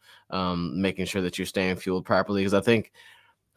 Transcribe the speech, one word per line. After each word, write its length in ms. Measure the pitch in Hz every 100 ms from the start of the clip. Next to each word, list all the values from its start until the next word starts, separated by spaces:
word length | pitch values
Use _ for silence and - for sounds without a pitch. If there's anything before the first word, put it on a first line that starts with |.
| - - -
Um, 500 | 92 92 87 87 76
making 240 | 95 92 90
sure 140 | 101
that 140 | 90 -
you're 60 | 92
staying 300 | - 92 92
fueled 280 | - 92 -
properly? 380 | 95 95 101
'Cause 100 | 95 98
I 60 |
think 320 | 98 117 - _ - - _ _ _